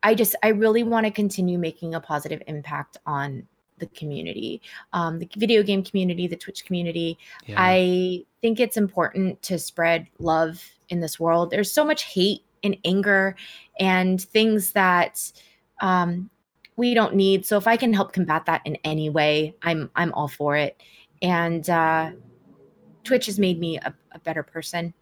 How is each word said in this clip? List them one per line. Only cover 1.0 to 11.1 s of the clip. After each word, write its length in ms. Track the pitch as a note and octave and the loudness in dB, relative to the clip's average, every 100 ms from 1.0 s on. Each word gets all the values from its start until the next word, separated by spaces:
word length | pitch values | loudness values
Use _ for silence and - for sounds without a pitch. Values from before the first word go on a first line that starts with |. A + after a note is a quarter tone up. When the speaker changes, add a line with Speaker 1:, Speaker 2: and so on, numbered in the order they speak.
| A3 | 0
Speaker 1:
continue 460 | G#3 G#3 F#3+ F3+ F3 | 0 -2 0 -2 0
making 360 | E3+ D#3+ E3 | -4 -6 -8
a 60 | E3 | -8
positive 420 | - D3+ D3 D3+ - | -4 -6 -4 -10 -10
impact 520 | D3+ D3 D3 C#3+ - - | -12 -8 -10 -10 -14 -6
on 400 | D3 C#3+ C3+ - _ _ _ | -4 -4 -8 -14 _ _ _
the 80 | - | -16
community, 760 | - D3+ C#3+ D#2+ - A2 - - - - | -12 -10 -8 -10 -10 -10 -10 -14 -20 -10
um, 280 | - E3 E3 | -6 -4 -6
the 80 | F3 - | -10 -4
video 260 | G#3 A3+ | 2 2
game 220 | G3+ G3 | 4 0
community, 420 | F#3+ G3+ F#3 F3 F3 | -2 -2 -2 -2 -4
the 100 | E3+ | -6
Twitch 280 | - - | -12 -16
community. 520 | - F3+ E3+ E3+ E3 E3 - - - | -6 -4 -4 -4 -6 -6 -16 -20 -8
Speaker 2:
Yeah. 80 | G#2 | 0
Speaker 1:
I 680 | F#3 F#3 F#3 F3+ F#3 F3+ - _ | 4 4 4 2 0 -4 -10 _
think 160 | A3+ A3 | -2 0
it's 180 | B3 - | 0 0
important 640 | G3+ - E3+ - F#3 - | -2 0 -2 0 -4 -4
to 140 | - F3+ | -6 -6
spread 520 | - - E3 E3+ F3 _ | -6 0 2 2 -2 _
love 420 | E3+ D#3+ D#3+ E3+ - _ _ | 0 2 2 -4 -18 _ _
in 100 | F3 | -4
this 200 | D#3+ | -4